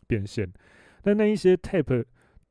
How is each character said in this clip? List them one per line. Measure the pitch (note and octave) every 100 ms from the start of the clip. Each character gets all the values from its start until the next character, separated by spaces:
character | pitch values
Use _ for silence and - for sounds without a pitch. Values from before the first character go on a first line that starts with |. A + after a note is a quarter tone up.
| -
变 | A2 G2
现。 | - F#2 - _ _ _ _
但 | G3+ G#3
那 | G#3+
一 |
些 | G#3 F#3 F3+
top， | - F3+ C#3 B2 - _ _ _ _